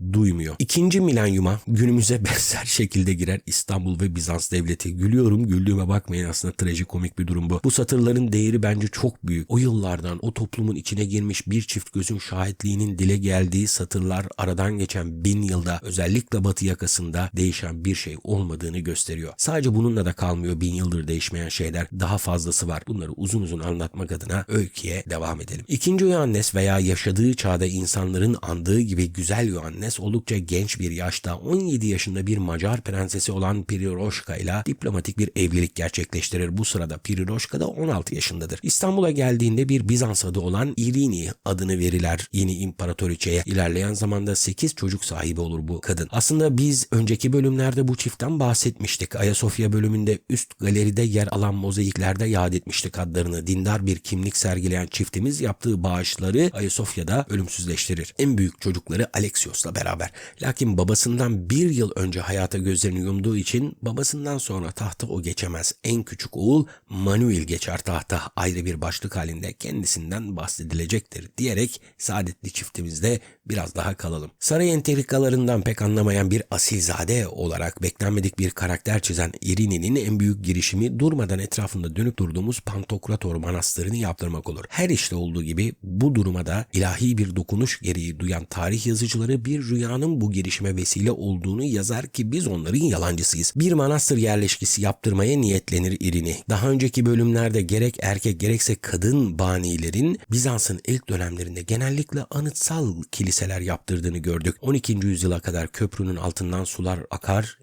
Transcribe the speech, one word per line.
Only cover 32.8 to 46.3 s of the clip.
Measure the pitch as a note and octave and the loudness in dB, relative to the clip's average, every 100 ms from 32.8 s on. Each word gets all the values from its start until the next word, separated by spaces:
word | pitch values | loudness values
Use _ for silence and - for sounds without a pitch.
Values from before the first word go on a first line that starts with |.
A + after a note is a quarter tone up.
prensesi | - F#2+ F#2 G2 - | -2 -4 -2 -2 -2
olan | F#2+ F#2+ G#2 | 0 0 0
Piroşka | F2 F#2+ F#2+ F2+ G#2 - - E2+ | -2 -2 -2 -2 -2 -4 -6 -6
ile | F2 G#2 C#3+ | -4 -2 -4
diplomatik | - - F#2 G2 G#2+ | -4 -2 -2 -2 -2
bir | G#2 - | 0 2
evlilik | F2 F2 E2+ | 2 2 0
gerçekleştirir. | - E2+ - D#2+ F2 - F2+ F2 G2 | -2 -4 -4 -4 -4 -2 -2 -2 -2
Bu | |
sırada | A2 F#2 D#2+ D#2 | -2 -2 -4 -6
Piroşka | - F#2+ F#2 A#2 - - | -4 -2 -2 -4 -4 -4
da | - | -4
on | D#3 D#3+ | -2 -2
altı | F#2 - | -2 -2
yaşındadır. | - - F2 D#2 - | -4 -4 -4 -6 -6
İstanbul'a | D#3 - F#3+ G3 E3+ | -2 0 2 2 2
geldiğinde | C#3+ B2+ A#2 A#2 A2+ C3+ | 2 2 4 4 2 2
bir | C3+ G#2 | 2 2
Bizans | A#2+ A#2 G2 | 2 2 0
adı | F#2 F2+ | -2 -2
olan | F2+ G2 B2 A#2 | 0 0 0 0
Irini | A#2 C3 C3+ F2 D#2 - | 0 2 2 0 -4 -6
adını | - F#2 F#2+ F#2 | -4 -2 0 2
verirler | F2+ F2 E2+ E2 - | 2 2 0 -2 -2
yeni | G2 F#2 F2+ | 0 0 0
imparatoriçeye. | F#2+ - F2 E2 F2+ E2+ F2 E2+ F#2+ | -4 -4 -6 -2 -2 -2 0 0 0
İlerleyen | F#2+ E2+ F2 G2+ | 2 2 0 -2
zamanda | G2+ G#2 G2+ G2+ G2 | -2 -2 0 0 0
sekiz | - - D#3 | 0 0 -2
çocuk | - F#2+ G2 | -2 -2 -2
sahibi | - E2 D#2+ E2 | -4 -4 -4 -2
olur | E2 E2 D#2 | -2 -4 -4
bu | E2 | -4
kadın. | - E2+ D#2+ | -2 -4 -2
Aslında | A2+ - | 0 2